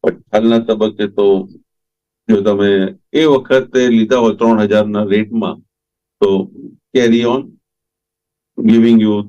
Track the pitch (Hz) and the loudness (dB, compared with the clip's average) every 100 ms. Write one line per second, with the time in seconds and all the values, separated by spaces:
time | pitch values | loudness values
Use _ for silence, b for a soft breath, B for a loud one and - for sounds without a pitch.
0 | 98 - _ 107 113 117 113 107 110 104 | -4 -6 _ 0 2 0 -2 -2 -2 -4
1 | 104 101 101 95 95 - _ _ _ _ | -6 0 0 0 -4 -18 _ _ _ _
2 | _ _ - 104 101 101 101 98 95 - | _ _ -2 0 0 0 0 0 -2 -8
3 | _ 147 156 135 - 131 127 127 123 113 | _ 0 2 0 0 -2 -2 -2 2 2
4 | 110 127 113 104 117 110 104 107 104 104 | 2 0 0 0 0 0 0 0 -2 -4
5 | 104 104 107 113 95 76 _ _ _ _ | -2 -2 -2 -6 -6 -10 _ _ _ _
6 | _ _ 101 98 92 - - _ _ 131 | _ _ 0 0 -4 -14 -20 _ _ 0
7 | 120 117 117 131 135 _ _ _ _ _ | 2 2 0 -4 -6 _ _ _ _ _
8 | _ _ _ _ _ - 113 117 117 113 | _ _ _ _ _ -4 2 4 4 4
9 | 107 104 | 2 -2